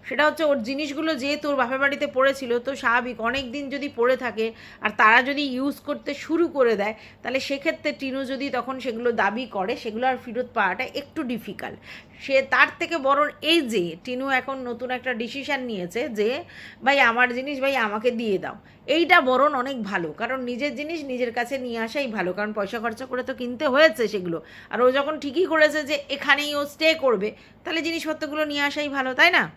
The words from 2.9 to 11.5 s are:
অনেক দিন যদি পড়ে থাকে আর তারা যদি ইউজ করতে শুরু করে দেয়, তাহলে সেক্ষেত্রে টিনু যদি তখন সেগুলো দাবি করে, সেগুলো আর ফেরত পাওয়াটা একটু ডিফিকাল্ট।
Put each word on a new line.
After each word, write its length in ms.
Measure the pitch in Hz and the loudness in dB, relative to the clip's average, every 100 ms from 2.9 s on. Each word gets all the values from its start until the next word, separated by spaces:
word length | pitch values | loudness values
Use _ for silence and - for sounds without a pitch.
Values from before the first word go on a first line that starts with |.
| 233 247 226 | 2 0 -4
অনেক 320 | 226 269 254 | -2 -2 -4
দিন 180 | 277 277 | -8 -6
যদি 180 | 269 277 240 | -6 -6 0
পড়ে 200 | 240 262 | 2 2
থাকে 360 | 247 214 220 220 - - | -2 -2 -4 -4 -20 -6
আর 100 | 214 208 | -6 6
তারা 260 | 220 233 | 8 8
যদি 200 | 254 285 | 6 -2
ইউজ 380 | 285 247 277 - | -2 -2 -2 -4
করতে 340 | - 269 - | -6 -6 -4
শুরু 340 | 285 - 320 339 | -8 -2 0 2
করে 280 | 294 240 208 | 4 4 4
দেয়, 180 | 202 220 - - | 0 -4 -16 -12
তাহলে 180 | - 262 | -6 -4
সেক্ষেত্রে 520 | - 277 320 320 302 | -2 -2 -2 -2 -4
টিনু 320 | 294 269 262 | -4 -6 -4
যদি 260 | 254 262 277 | -4 -4 -4
তখন 300 | 247 233 262 | -4 -4 -6
সেগুলো 320 | 262 220 240 | -6 -2 0
দাবি 340 | 226 202 220 262 | 2 2 0 -4
করে, 300 | 202 190 254 | -4 -2 -4
সেগুলো 300 | 233 214 254 | -6 -2 0
আর 100 | 247 | -2
ফেরত 300 | 254 226 240 | -4 -6 -4
পাওয়াটা 300 | 233 196 190 262 | 0 0 0 -6
একটু 280 | 277 277 - | -6 -8 -8
ডিফিকাল্ট। 560 | 254 226 214 | -4 -6 -6